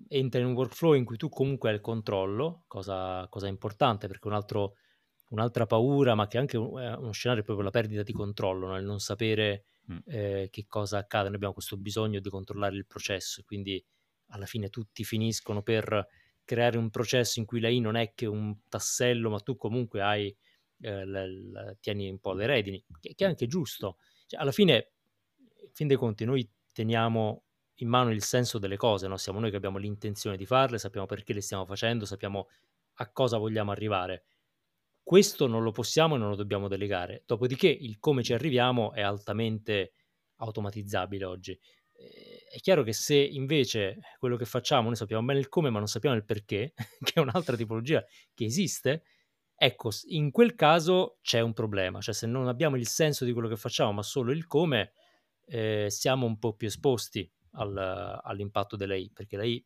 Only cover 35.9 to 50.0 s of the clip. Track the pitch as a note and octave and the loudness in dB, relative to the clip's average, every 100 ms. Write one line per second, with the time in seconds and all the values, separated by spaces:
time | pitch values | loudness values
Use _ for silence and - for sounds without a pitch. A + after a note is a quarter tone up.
35.9 | D#3 D#3+ C#3 G#2 G2+ G#2 G2+ G2 F#2+ G2+ | 4 4 2 0 -4 -2 -2 -2 -4 -2
36.9 | F#2 F2 A2 - A2 B2 C3+ F#3 C3+ A#2+ | -2 -4 -10 -4 -2 0 4 4 4 -4
37.9 | G#2+ D#3 C3 A#2 A#2 C#3+ B2 B2 B2 G#2 | -4 0 2 2 0 2 4 4 4 0
38.9 | - G2+ G2+ - G#2 A2+ A2 G#2+ G#2 F2+ | 0 -2 -2 -4 -2 -2 -2 -2 -2 -2
39.9 | _ _ _ _ - A2+ G#2+ G#2 G#2 G2+ | _ _ _ _ -12 -8 -6 -6 -8 -6
40.9 | G2+ F#2 G2 F#2+ F#2 F#2 F2+ _ _ _ | -4 -4 -6 -8 -8 -12 -16 _ _ _
41.9 | _ - - - - - B2 - E3+ A2+ | _ -20 -20 -20 -20 -18 -4 4 4 4
42.9 | G#2+ - C#3+ C#3+ C#3+ C3+ D#3 B2 A2 G2 | 0 4 4 4 0 0 2 2 2 0
43.9 | G3 - - B2+ A#2+ A#2+ B2+ - C#3+ A2+ | -4 -16 -6 -2 -2 -2 -2 2 4 4
44.9 | A#2 G#2 A2 A#2+ C#3 C3 F3+ C#3+ G#2+ G#2 | -2 -2 -2 0 0 0 0 2 0 -2
45.9 | A2+ D3 A#2 G#2 G#2 - G2+ C3 - - | 0 2 0 0 -6 -2 -4 -4 -6 -12
46.9 | - - E3+ C3 F3+ D#3+ A#2+ A2 A2+ B2 | -6 -2 0 2 0 0 -2 -2 -2 0
47.9 | C3+ - - _ - A2 C#3+ E3 - C#3+ | 0 0 -20 _ -6 -2 0 -2 0 0
48.9 | D#3 _ _ _ _ _ - - - A2+ | 0 _ _ _ _ _ 2 2 2 -4
49.9 | - | -4